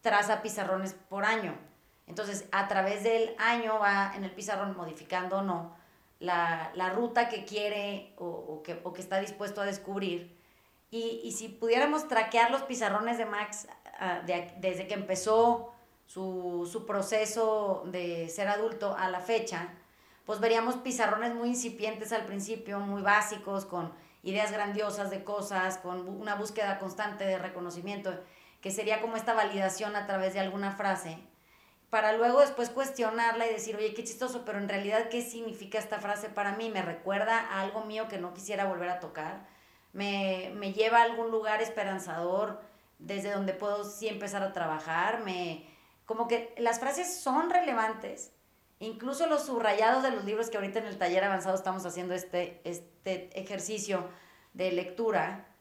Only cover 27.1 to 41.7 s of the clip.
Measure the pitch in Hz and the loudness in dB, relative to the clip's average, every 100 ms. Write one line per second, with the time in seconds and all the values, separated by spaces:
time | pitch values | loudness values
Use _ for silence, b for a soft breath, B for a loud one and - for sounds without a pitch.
27.1 | 196 196 190 185 175 175 170 190 202 190 | -2 0 0 -2 -6 -8 -6 -6 -4 -4
28.1 | 180 B B B B 190 196 214 220 226 | -6 B B B B -6 -2 0 0 0
29.1 | 226 226 226 202 196 190 185 214 208 202 | -2 2 4 4 2 0 0 -2 -2 -2
30.1 | 190 190 190 190 196 196 196 196 180 165 | 0 0 0 -2 -2 -4 0 0 0 -4
31.1 | 165 - b b b b b _ 220 214 | -12 -16 b b b b b _ 4 6
32.1 | 220 240 254 277 247 240 254 269 254 226 | 6 8 8 8 6 -2 0 -2 0 0
33.1 | 226 233 233 233 214 214 208 214 208 - | 4 2 4 0 0 -4 -2 -2 -2 -8
34.1 | - 254 247 - 202 202 196 196 220 226 | -6 -4 -4 -4 -4 -2 -2 2 2 2
35.1 | 240 - 233 226 196 196 220 - 208 202 | -2 -4 -8 -8 -10 -4 -4 -2 -4 -2
36.1 | 208 214 208 202 202 226 202 175 165 185 | -4 -4 -2 -2 -2 -2 -2 -4 -4 -2
37.1 | 196 214 226 - 190 196 214 220 214 220 | 0 2 2 2 -2 -2 -4 -6 -4 -4
38.1 | 196 175 180 196 202 196 175 180 180 160 | -6 -8 -8 -6 -2 0 0 -2 -4 -6
39.1 | 160 156 185 B B B B B 190 202 | -8 -8 -10 B B B B B -6 -2
40.1 | 196 190 185 185 202 196 202 220 233 233 | 0 0 -2 -4 -6 -4 2 6 8 6
41.1 | 226 226 220 214 214 226 | 4 0 0 2 0 0